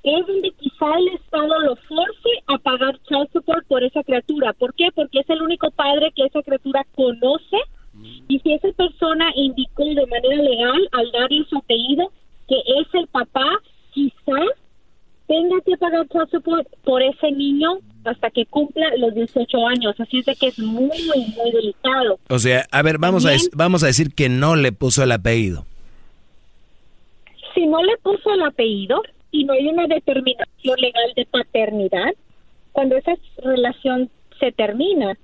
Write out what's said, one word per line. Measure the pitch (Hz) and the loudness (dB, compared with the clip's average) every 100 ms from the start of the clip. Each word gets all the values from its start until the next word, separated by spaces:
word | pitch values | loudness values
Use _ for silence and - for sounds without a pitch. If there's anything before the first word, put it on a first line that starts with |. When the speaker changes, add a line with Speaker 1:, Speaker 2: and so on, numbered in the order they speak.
Speaker 1:
es | 277 320 | 0 0
donde | 370 392 381 | 0 -4 -4
quizá | - 269 - 302 330 | -6 -10 -4 -2 0
el | 370 370 | 0 -4
Estado | - 311 302 320 | -6 -4 0 0
lo | 302 | 0
force | 247 - 320 370 415 466 480 - | -2 -6 -4 -4 -4 -4 -4 -2
a | 269 | -2
pagar | 269 254 262 269 - | -2 0 -2 -4 -4
child | 277 294 | -4 -2
support | 339 - 330 - | -4 -2 -4 0
por | 254 | 0
esa | 254 302 | 0 -4
criatura. | 277 247 - 302 240 | -2 -2 -2 -2 -2
¿Por | - 247 | 0 -4
qué? | - 349 | 0 0
Porque | 330 285 269 | 0 -2 -2
es | 285 | 0
el | 320 | -2
único | 320 339 311 | -2 -2 -2
padre | - 285 285 311 | -2 0 2 0
que | - 269 | 0 -2
esa | 302 | -2
criatura | 277 269 277 269 277 | -4 -4 -2 -4 -4
conoce, | - 254 233 247 311 - 403 571 - - - 220 247 - | 0 0 2 0 0 -2 -4 -4 -14 -20 -20 -20 -20 -4
y | 277 | -2
si | 320 | 0
esa | 302 392 | 0 0
persona | 415 359 - 330 320 330 269 | 0 -4 0 -2 0 0 0
indicó | 277 262 262 - | -2 -2 -8 -4
de | 294 285 254 | -2 0 0
manera | 240 254 294 | 0 0 2
legal, | 294 233 240 294 392 | 2 2 2 2 0
al | 254 233 | 0 -2
darle | 240 254 302 302 | -2 0 0 -2
su | 285 | -6
apellido, | - 233 247 277 381 - - - - | -2 -2 0 0 0 -6 -20 -20 -2
que | 262 | -2
es | 214 269 311 | 2 0 0
el | 359 330 | -2 -2
papá, | 262 240 262 277 403 _ - - | -4 -4 -2 0 -2 _ -20 -12
quizá | 277 277 - - 269 370 554 - - - - - - - | -4 -4 -4 -4 -2 -2 -4 -12 -20 -20 -20 -20 -20 -2
tenga | 311 349 370 | 0 2 0
que | - 359 | 0 0
pagar | 339 330 320 | 0 -2 -2
child | 339 320 | -2 -2
support | 339 - 330 269 - | -4 -2 -2 -4 -6
por | - 254 | 0 2
ese | 262 277 302 | 2 0 -2
niño | 277 285 285 320 381 - - | 0 0 0 0 -2 -10 -10
hasta | 226 240 226 | -8 -4 -4
que | - 226 | -2 -2
cumpla | 294 294 320 320 262 | -2 -2 -2 0 0
los | 233 | 0
dieciocho | 220 233 262 233 254 233 | 0 -2 -2 0 0 2
años. | 247 220 202 | 0 -2 -4
Así | 226 254 | -4 -2
es | 262 | -2
de | |
que | 269 262 | 0 -2
es | 247 | 0
muy, | 220 226 269 330 330 285 220 220 | -4 0 -2 -2 -2 -2 -2 -2
muy | 233 | 0
delicado. | 226 220 - 262 262 233 190 _ | 0 -2 -2 -2 0 0 -2 _
Speaker 2:
O | 123 | 0
sea, | 123 127 - | 2 2 2
a | 139 | 2
ver, | 151 156 | 2 2
vamos | 170 190 - | 2 4 4
a | |
Speaker 1:
También | 139 349 | 4 2
Speaker 2:
dec-, | 143 | 2
vamos | 170 180 | 2 4
a | 147 | 4
decir | 127 156 | 4 2
que | - 135 | 2 2
no | 127 147 160 | 4 4 4
le | 135 | 2
puso | 98 131 139 | 0 0 2
el | 127 | 2
apellido. | 117 107 117 101 80 - - - - - - - - - - - - - - - - - - - | 2 2 2 0 -4 -12 -18 -20 -20 -20 -20 -20 -20 -20 -20 -20 -20 -20 -20 -20 -20 -20 -20 -6
Speaker 1:
Si | - 320 | 0 2
no | 320 | 2
le | 370 466 | 0 0
puso | 381 403 415 | -2 -2 0
el | 403 | 0
apellido | 302 285 226 202 196 294 440 _ - | 0 0 -2 -2 -2 -4 -4 _ -6
y | 302 | -2
no | 277 | 0
hay | 269 285 | 0 0
una | 339 339 | 0 0
determinación | 320 - 269 262 247 - - 254 254 | 0 0 0 -2 -4 -8 -6 -2 0
legal | 247 240 233 | 0 0 -2
de | 247 240 | -2 -2
paternidad, | 254 - 226 214 208 190 180 240 415 - - - - - | -4 -2 -2 -2 -2 -2 0 -2 -4 -14 -20 -20 -20 -6
cuando | - 269 262 | -2 0 0
esa | - 349 - - | 0 -4 -6 -8
relación | 254 254 240 - 269 254 254 _ - - | -2 0 0 -2 -4 -2 -4 _ -20 -4
se | 254 | -4
termina | - 214 220 349 359 202 202 | 0 -2 -2 0 0 -2 -6